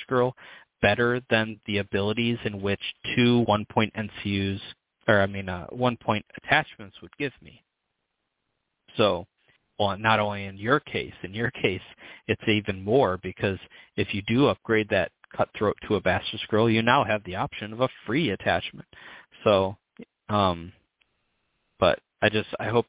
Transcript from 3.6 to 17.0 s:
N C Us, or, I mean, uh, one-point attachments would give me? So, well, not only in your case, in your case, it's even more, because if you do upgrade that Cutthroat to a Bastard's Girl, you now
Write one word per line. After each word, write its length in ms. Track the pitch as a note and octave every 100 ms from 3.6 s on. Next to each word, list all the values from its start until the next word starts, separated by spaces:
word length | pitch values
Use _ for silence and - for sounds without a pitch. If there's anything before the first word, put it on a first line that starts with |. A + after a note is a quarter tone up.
| G#2 - G#2+ -
N 140 | G#2 -
C 320 | G2+ G2 G2
Us, 60 | F#2+ - - _ _ -
or, 120 | G#2
I 60 | G2
mean, 220 | G2 F#2
uh, 180 | F2+ -
one-point 560 | B2 B2 A#2 - G#2+ - -
attachments 520 | - D3 - - G2+ -
would 140 | - -
give 140 | C#3+ -
me? 200 | D#2 - _ _ _ _ _ _ _ _ _ _ _ _ _ -
So, 300 | G#2 F2 G2+ _ _ _ _ -
well, 180 | G2+ F#2+
not 220 | A2 A2
only 240 | G#2 G2+
in 120 | G2 G2
your 240 | A2 D3
case, 320 | - G#2 C2 -
in 120 | F2+
your 160 | G#2 A#2+
case, 300 | - G#2+ F#2 - - - - -
it's 140 | G2+ -
even 340 | G#2+ G#2 F#2+
more, 360 | G2 C3+ G#2 F#2
because 360 | F#2 - G2+ F#2 - - - -
if 180 | G2
you 80 | G2+
do 240 | G2+ A#2+ C3+
upgrade 420 | F#2+ - A2 G#2
that 200 | G2 E2 _ _ -
Cutthroat 400 | - - G#2 - -
to 80 | G2+
a 40 |
Bastard's 440 | F#2 F#2 - A2 -
Girl, 220 | G#2+ A#2
you 120 | A2
now 220 | A#2 C3+